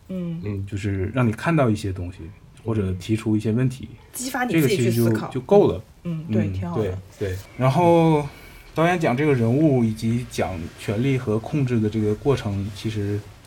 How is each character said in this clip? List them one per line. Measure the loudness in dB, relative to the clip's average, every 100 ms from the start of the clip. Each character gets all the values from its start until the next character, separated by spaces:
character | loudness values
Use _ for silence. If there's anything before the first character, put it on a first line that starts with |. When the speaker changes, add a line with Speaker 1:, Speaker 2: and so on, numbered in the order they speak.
| -10
Speaker 1:
嗯。 | -8 -6 -6
Speaker 2:
嗯， | -6 -6 -6
就 | -6
是 | -4 -2 -2
让 | 0 0
你 |
看 | 0 0 2
到 | 2
一 |
些 | 0 -2
东 | -6 -8
西， | -10 -16 -18 -20 -12
或 | -4
者 | -2 -2
提 | -4 -2 -2
出 | 0
一 | 0
些 | 2
问 | 2 0
题。 | -2 -14 -18 -16
Speaker 1:
激 | -10 -6
发 | -4
你 | 0 2
自 | 4
己 | 4
去 | 2
思 | 4 2
考。 |
Speaker 2:
这 |
个 |
其 | 2
实 | -2
就， | -8
就 |
够 | 4 6 6
了。 | 0 -8 -14
Speaker 1:
嗯， | -8 -8 -2
对， | 0 0
Speaker 2:
嗯， |
Speaker 1:
挺 | -4 -4
好 | -2
的。 | -2 -4 -12 -8
Speaker 2:
对， | -6
对。 | -6 -10 0
然 | 2
后 | 4 4 6 6 2 0 -12 -20 -20 -8
导 | 0 2
演 | 2
讲 | 2 2
这 | 2
个 |
人 | 2 2
物 | 4 4 4
以 | 2
及 | 0 -2 -2 -4
讲 | -4 -4 -4 -8 -8
权 | -4 -2
力 | 0 0
和 | 0 -2
控 | -2 -2 0
制 | 2
的 | 0
这 | 0
个 | 0
过 | 0 0 0
程， | 0 -4 -4
其 | -6 -6
实 | -4 -2 -4 -6 -20